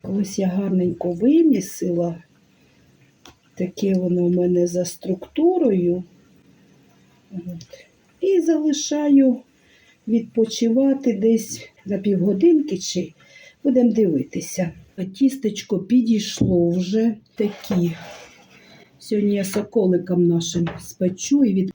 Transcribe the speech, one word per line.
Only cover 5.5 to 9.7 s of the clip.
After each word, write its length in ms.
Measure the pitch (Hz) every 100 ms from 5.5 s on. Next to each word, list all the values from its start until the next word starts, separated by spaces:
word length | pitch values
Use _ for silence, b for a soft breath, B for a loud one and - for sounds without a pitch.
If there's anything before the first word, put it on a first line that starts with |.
| 359 277 190 175 180 180 _ _ _ _ _ _ _ _ _ _ _ _
От. 540 | 190 175 170 - - - _ _ _
І 200 | 381 381
залишаю 1000 | 302 311 302 277 - 294 294 277 269 247 - b b